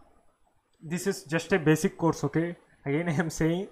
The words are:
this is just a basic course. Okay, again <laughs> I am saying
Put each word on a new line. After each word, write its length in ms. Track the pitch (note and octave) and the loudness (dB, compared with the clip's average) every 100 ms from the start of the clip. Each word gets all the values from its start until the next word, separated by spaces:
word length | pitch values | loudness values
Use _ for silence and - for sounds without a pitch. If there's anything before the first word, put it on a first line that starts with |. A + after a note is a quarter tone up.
| - _ _ _ _ _ _ _ | -20 _ _ _ _ _ _ _
this 260 | D#3+ F3 G3 | -8 -4 -2
is 160 | F#3+ | -4
just 280 | C3+ E3 - | -4 -4 0
a 60 | G3 | 2
basic 400 | D3+ D#3 F#3+ - | 4 4 2 0
course. 260 | E3 - | 0 0
Okay, 320 | C#3+ D#3 E3+ F3 _ _ C#3+ | -2 0 -2 -6 _ _ -4
again 240 | D3 F3 | -2 0
<laughs> 40 | |
I 0 | |
am 180 | C#3+ E3 | -2 -2
saying 380 | - D#3+ E3+ G3+ | 0 0 0 -4